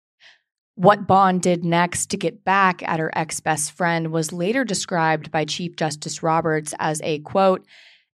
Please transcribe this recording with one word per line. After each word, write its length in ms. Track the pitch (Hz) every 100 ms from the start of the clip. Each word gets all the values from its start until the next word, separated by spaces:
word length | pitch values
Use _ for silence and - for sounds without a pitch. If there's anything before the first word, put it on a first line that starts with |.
| _ _ - _ _ _ _
What 320 | - 185 208 196
Bond 340 | 190 190 185
did 240 | 175 175
next 460 | 170 170 175 - -
to 80 | 196
get 260 | 247 -
back 380 | - 190 190 180 -
at 140 | 160
her 100 | 160
ex-best 580 | - 156 - 160 156 -
friend 400 | - 175 170 165
was 220 | 165 156
later 300 | 175 175 254
described 680 | 233 180 - 175 160 160 156
by 160 | 160 151
Chief 300 | - 175 -
Justice 460 | 156 151 160 -
Roberts 520 | 165 160 165 156 151 -
as 220 | 160 156
a, 180 | - 151
quote, 440 | 151 196 190 185 - - - _ _